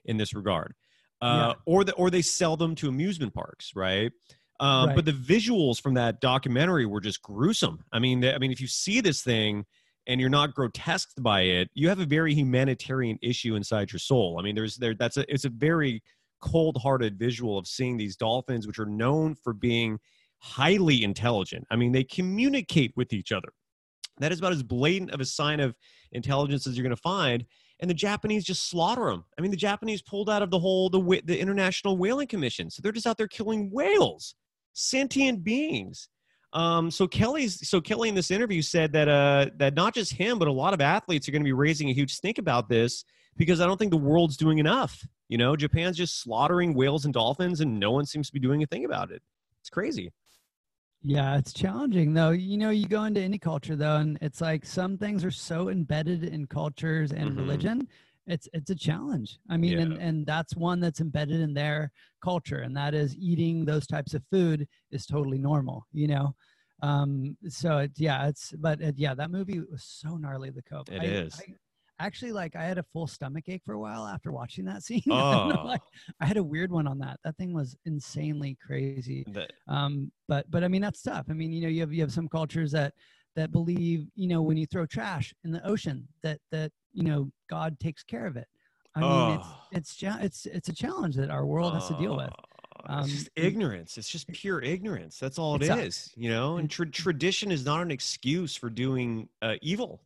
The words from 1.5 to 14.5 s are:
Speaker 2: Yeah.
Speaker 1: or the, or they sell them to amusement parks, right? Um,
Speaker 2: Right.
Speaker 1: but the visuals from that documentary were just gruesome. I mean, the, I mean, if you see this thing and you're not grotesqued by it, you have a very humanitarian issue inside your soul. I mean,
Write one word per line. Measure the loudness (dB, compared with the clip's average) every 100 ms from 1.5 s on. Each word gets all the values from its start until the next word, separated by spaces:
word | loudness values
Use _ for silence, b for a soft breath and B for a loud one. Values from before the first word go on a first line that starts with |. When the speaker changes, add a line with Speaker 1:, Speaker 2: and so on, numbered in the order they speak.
Speaker 2:
Yeah. | 0 2
Speaker 1:
or | 4
the, | 4
or | 2 2
they | 4
sell | 2 2 2 2
them | 0 0
to | -2
amusement | 0 -2 -2 -4
parks, | -6 -10 -12 -10
right? | -2 0 2 0 -4 b b b -2
Um, | 2 4 4
Speaker 2:
Right. | 4
Speaker 1:
but | 2
the |
visuals | 0 2 4 4 4 4 2
from | 2
that | 2 2 2
documentary | 0 2 2 2 4 4 2
were | 0
just | -4 -6
gruesome. | -8 0 0 2 0 -2 -4
I | 0
mean, | 2 2
the, | 2
I | 2
mean, | 0
if | -2
you | -4
see | -4 0 2
this | 2 2
thing | 2 2 2 0 -6 _ _ _ -2
and | 0
you're | 4
not | 4 2
grotesqued | 0 -4 -2 -2 -2 -4 -2
by | 4 4
it, | 6 4 2
you | 2 2
have | 2
a | 2
very | 2 4
humanitarian | 4 4 4 2 0 -2 -2 0 -2
issue | -2 -2 0 -2
inside | 0 0 0
your | -2
soul. | 2 4 4 0
I |
mean, | -2